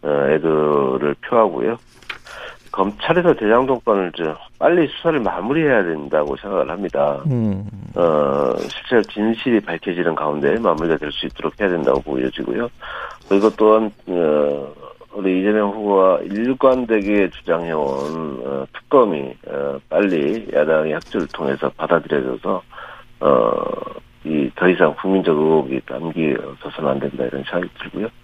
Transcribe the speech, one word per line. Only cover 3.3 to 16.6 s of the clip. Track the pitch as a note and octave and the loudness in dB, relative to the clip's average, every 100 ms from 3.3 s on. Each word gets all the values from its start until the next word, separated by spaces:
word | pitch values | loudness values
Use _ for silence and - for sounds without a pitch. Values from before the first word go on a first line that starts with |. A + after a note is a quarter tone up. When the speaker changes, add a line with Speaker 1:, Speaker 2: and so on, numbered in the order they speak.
Speaker 1:
대장동 | C#3+ G#2+ A#2 C3 B2+ | 2 4 2 2 -2
건을 | - G2 F2+ | 0 0 0
좀 | E2 D#2+ D#2 - - | -4 -6 -6 -16 -2
빨리 | D3 F3 D3 | 2 2 0
수사를 | - E3 D#3 | -2 -2 0
마무리해야 | G2+ E2+ G2+ D3+ D3+ A#2+ | -2 -4 -2 0 2 2
된다고 | F2+ D#2 C#2+ D#2 D2 C#2 | 2 -4 -2 0 0 -4
생각을 | G2+ F#2+ C#2 | -4 -2 -2
합니다. | F2 F#2+ C#2+ D2 C#2+ D3 | -4 -4 0 0 0 -2
Speaker 2:
음. | B2 A2+ F#2+ G#2 G2 - | 0 0 -2 -8 -12 -10
Speaker 1:
어, | - E2+ D2+ C#2+ C#2+ C2+ - | 0 2 4 2 2 0 -2
실제 | - - - A#2+ G2+ | -4 -8 0 0 2
진실이 | A2 G#2+ A2+ C3+ A2+ | -2 -2 0 2 0
밝혀지는 | - E2+ - F2 E2+ | 0 -6 -4 -2 0
가운데 | D#2 D2+ D2 C#2+ G#2 | 0 -2 0 0 2
마무리가 | A2 D#2 E2 D#2 | 0 0 0 -2
될 | D2 | -2
수 | D2 D2+ | -8 -10
있도록 | - D2+ - | -6 -8 -2
해야 | G2+ | 0
된다고 | F2 C2 C2+ | 2 2 0
보여지고요. | C#2 C2+ C2 - - G2+ A#2+ - - - - - - | 0 -4 -4 -4 -6 -4 -4 -8 -14 -12 -12 -16 0
그리고 | G2 G#2+ G2+ | 4 4 4
또한, | G#2+ A2 A2 G#2 - | 6 6 4 -6 -6
어, | F2+ D#2+ D2+ D2 C#2+ C#2 D2 - - - | 0 2 4 2 -2 -8 -14 -20 -20 -14
우리 | G2+ F#2+ F#2 | -4 0 2
이재명 | G2 G#2+ G2+ | 2 2 0
후보가 | G#2 G#2 G2 F#2+ F2+ | -2 2 4 6 4
일관되게 | - G2+ A#2+ C3 | 0 -2 -2 2